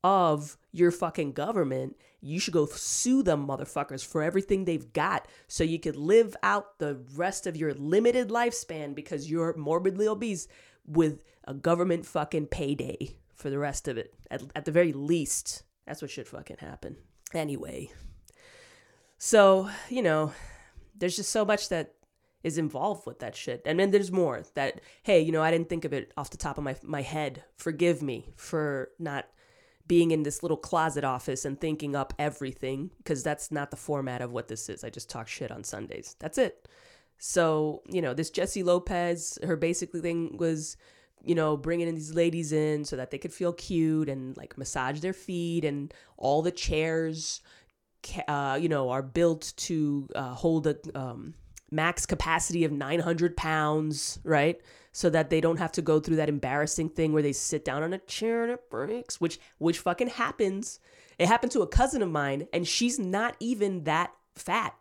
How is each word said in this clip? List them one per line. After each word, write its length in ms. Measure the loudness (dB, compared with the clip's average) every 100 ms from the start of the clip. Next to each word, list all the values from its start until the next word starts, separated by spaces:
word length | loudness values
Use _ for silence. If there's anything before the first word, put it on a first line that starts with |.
of 520 | 6 6 4 2 -2 -16 _
your 220 | 4 4
fucking 400 | 4 -4 -2 -4
government 640 | -2 -2 0 0 0 -4 -10 _ _
you 180 | -8 -4
should 160 | 2
go 120 | 2 2
sue 560 | -2 -4 -2 4 4
them 240 | 4 2 0
motherfuckers 580 | -6 -6 -6 -6 -8
for 180 | -6 -2
everything 420 | 0 0 2 0
they've 280 | 0 -2 -2
got 340 | -2 0 -2 -6 -20 _
so 160 | -2
you 140 | 0 0
could 180 | -4 -2
live 400 | 6 6 6 2
out 360 | 0 0 -2 _
the 240 | -6 -6 -10
rest 320 | -4 -4 -2 -6
of 100 | -2
your 160 | -2
limited 540 | -2 2 6 6 4 2
lifespan 680 | 0 0 -2 -8 -8 -8
because 360 | -10 -8 -8 -2
you're 260 | 0 0 -2
morbidly 500 | 0 2 2 2 0
obese 400 | 0 -2 -4 -8 -20 -20 _ 0
with 360 | 4 4 2 _ _
a 100 | -12
government 500 | -4 0 2 2 0
fucking 420 | -2 -4 -2 -2 -2
payday 680 | -4 -2 -2 -4 -6 -8 -10 _
for 140 | _ -4
the 100 | -2
rest 300 | -2 -4 -4
of 80 | -6
it. 160 | -8 -14 -10
At, 120 | -10 -8
at 100 | -6 2
the 60 |
very 200 | 6 6
least, 680 | 2 0 0 2 -4 -4 -10 _ _ -14
that's 160 | -12
what 80 | -10
should 180 | -12 -12
fucking 300 | -14 -14 -16
happen. 380 | -14 -12 -14 -14 -20 _ -8
Anyway. 580 | -6 -4 -6 -8 -10 -12 -14 -18 -20 _ _ -20 -20 -20 -20 _ _ _ _
So, 540 | 6 8 10 8 4 -8 -4
you 140 | 0
know, 300 | 4 4 2 -4 -16 -18 -20 -20 -20
there's 220 | -4 -2 -2
just 140 | -2
so 140 | 0
much 260 | 2 2 0
that 240 | -4 -4 _ _ _ _ _
is 160 | -4 -2
involved 480 | -2 0 -2 -2 -8
with 120 | -10
that 160 | -12 -8
shit. 260 | -8 -6
And 140 | 0 2
then 120 | 6
there's 220 | 4 4
more 300 | 2 2 0 -6
that, 260 | -2 -2 -4 -16 -10
hey, 180 | 4 6
you 120 | 6
know, 100 | 2
I 80 | 4
didn't 180 | 2 0
think 160 | -4
of 80 | -2
it 200 | -4 -6 -10
off 140 | -10
the 60 | -6
top 220 | -6 -4
of 60 |
my, 120 | -6 -6
my 200 | -6 -6
head. 420 | -4 -4 -4 -6 -18 _
Forgive 460 | -6 2 2 2
me 300 | -2 -6 -10 -18
for 540 | -6 -2 -2 -4 -6 _
not 280 | -6 -6 -10 _ _ _ _ _ _
being 240 | 6 6
in 100 | 4
this 200 | 0 -2
little 140 | -2 -4
closet 480 | 0 2 2 0
office 400 | -2 -2 -4 -4
and 160 | -4 -4
thinking 360 | -2 -2 -2 -4
up 180 | -4 -2
everything, 720 | -4 -4 -8 -6 -6 -6 -8 _
'cause 180 | -4 -2
that's 280 | -2 -4 -4
not 200 | -6 -6
the 60 | -8
format 460 | -4 -4 -2 -6
of 80 | -6
what 180 | -6 -8
this 200 | -10 -10
is. 160 | -10
I 40 | -10
just 220 | -12 -12
talk 160 | -12 -12
shit 220 | -10 -8
on 140 | -8
Sundays. 520 | -10 -10 -10 -12 -14 -12
That's 180 | -6 0
it. 300 | 0 0 -20 _ -20 -20 _ _
So, 640 | -2 2 4 2 0 -4 -4
you 120 | -2
know, 140 | 0
this 160 | -2 -2
Jessie 320 | -2 -2 0
Lopez, 760 | 2 2 2 -2 0 -2 -4 -6
her 140 | -2 0
basically 440 | 0 0 -4 -4
thing 360 | -2 -2 -4 -2
was, 380 | -2 0 -6 -14 -20 _ _ _
you 120 | 0
know, 220 | 2 2 0
bringing 320 | 0 0 0
in 60 |
these 200 | -4 -4
ladies 380 | 2 2 2 0
in 320 | 2 2 0
so 120 | -2 -6
that 140 | -6
they 80 | -8
could 160 | -10
feel 180 | -4 -4
cute 560 | -4 -2 0 2 2 0
and, 260 | -4 -8 -12
like, 200 | -14 -12
massage 440 | -8 -4 -4 -4
their 120 | -6
feet, 520 | -6 -6 -4 -2 0
and 280 | 0 -2 -8 -12 -20 -4
all 240 | 2 2
the 120 | 2
chairs, 880 | -2 -2 0 2 0 -2 -4 -8 -10 _ -20 _ _ _ _
ca-, 220 | -10 -8 -4
uh, 260 | -2 0
you 140 | 0 2
know, 200 | 2 2
are 140 | -2
built 500 | -2 4 4 4 -6 -10
to, 520 | -4 0 2 0 -4
uh, 200 | -6 -6
hold 320 | 0 2 4 2
a, 120 | -2 -8 -8
um, 360 | -8 -8 -14 -16 -20 -20 _
max 340 | 0 0 -2 -4
capacity 580 | -2 2 2 2 0
of 80 | 0
nine 280 | 0 0 0
hundred 360 | 0 2 2 0
pounds, 840 | 0 2 2 2 0 -2 -6 -6
right? 360 | 2 4 4 0 -10 -20 -16
So 160 | 0 4
that 200 | 4 4
they 100 | 4
don't 180 | 4 2
have 120 | 0
to 100 | 0
go 180 | 4 2
through 160 | 4 2
that 120 | 2
embarrassing 600 | 0 0 0 0 0 -2
thing 240 | 0 2
where 100 | 4
they 100 | 2
sit 320 | 0 -2 -4
down 200 | -2 -2
on 80 | -2
a 60 | -4
chair 440 | -8 -4 -2 0
and 80 | -2
it 180 | -4 _
breaks, 520 | -6 -4 -6 -8 -4
which, 180 | -4 -4 -18 _
which 200 | 0 0
fucking 300 | -2 0 -2
happens. 720 | 0 -4 0 0 0 -8 -12 _ -20 -20 0
It 120 | 4
happened 240 | 4 4
to 100 | 2
a 60 | 4
cousin 340 | 4 4 2
of 80 | 0
mine, 380 | 0 0 -2 -2
and 140 | -4 -2
she's 320 | 0 0 0
not 380 | -2 -2 -2 -4
even 460 | -4 0 0 0
that 280 | 0 0 0 -6 _
fat. 400 | -14 -4 -2 -2 -8